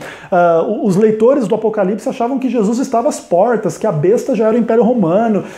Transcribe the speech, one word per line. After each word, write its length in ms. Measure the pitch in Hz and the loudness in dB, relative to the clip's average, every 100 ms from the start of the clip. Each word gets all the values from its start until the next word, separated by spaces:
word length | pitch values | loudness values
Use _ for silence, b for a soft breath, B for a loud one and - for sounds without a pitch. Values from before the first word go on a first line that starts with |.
| B B B | B B B
Ah, 320 | 180 175 165 220 | 2 4 2 0
o, 180 | 220 240 | -2 0
os 100 | 185 | 2
leitores 520 | 220 220 226 294 196 | 2 4 2 2 0
do 80 | 214 | -2
Apocalipse 520 | 220 214 185 220 262 | -2 -2 -2 -2 -6
achavam 320 | - 240 269 | -4 -4 -2
que 100 | 254 | -2
Jesus 300 | 233 196 240 | -2 0 -2
estava 300 | 269 226 277 | -2 -2 -2
às 100 | - | -4
portas, 580 | - 175 226 233 175 151 | -2 0 2 0 -2 -4
que 100 | 220 | -2
a 40 | |
besta 440 | 156 175 233 - 226 | 0 2 0 0 0
já 120 | 220 | 2
era 80 | 240 | 2
o 40 | |
Império 240 | 220 226 | 2 2
Romano, 600 | 220 247 165 185 233 196 B | 2 2 2 2 0 -2 B